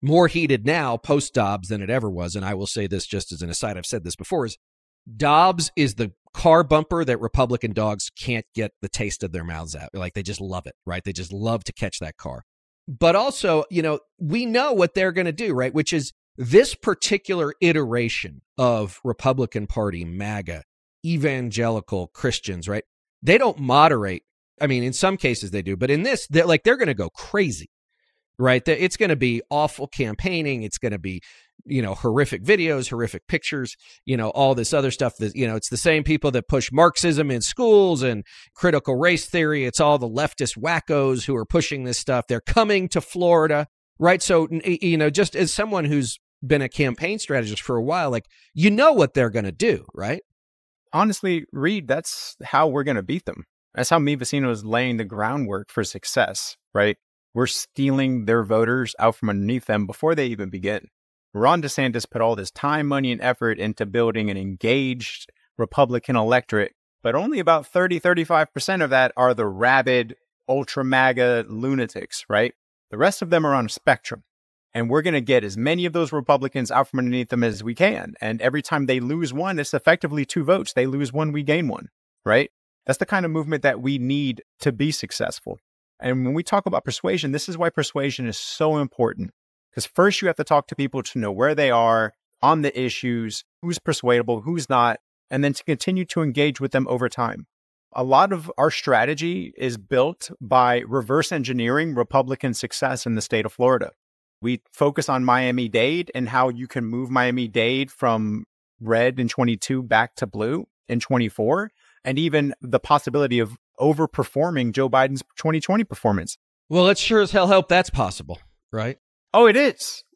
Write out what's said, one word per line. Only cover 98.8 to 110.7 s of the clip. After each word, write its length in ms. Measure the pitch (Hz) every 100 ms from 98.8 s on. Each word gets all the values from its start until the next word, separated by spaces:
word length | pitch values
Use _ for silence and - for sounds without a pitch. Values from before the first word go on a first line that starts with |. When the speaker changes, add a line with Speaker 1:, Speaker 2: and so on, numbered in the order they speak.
| 143 117 123 151 170 185 - -
Speaker 2:
is 200 | 127 113
built 520 | 95 127 143 - - -
by 400 | 110 127 123 120
reverse 520 | 107 131 110 147 165
engineering 640 | 160 127 123 117 143 165 123
Republican 580 | 117 135 131 135 131
success 540 | 110 123 - 131 131 123
in 80 | 110
the 60 |
state 240 | - 113 110
of 80 |
Florida. 380 | - 123 123 - - _ _ _ _
We 220 | 117 123 _
focus 380 | - 143 143 151
on 160 | 131 127
Miami-Dade 880 | 127 127 127 113 110 127 170 170
and 160 | 127 117
how 200 | 127 127
you 180 | 120 127
can 180 | 127 113
move 240 | 120 127
Miami-Dade 800 | 127 123 127 117 117 113 135 135
from 540 | - 123 110 107 107 - _ _ -
red 400 | 113 113 127 127
in 80 | 117
twenty-two 540 | - 120 113 - 131
back 340 | 117 110 120 -
to 100 | 101
blue 400 | 107 110 165 -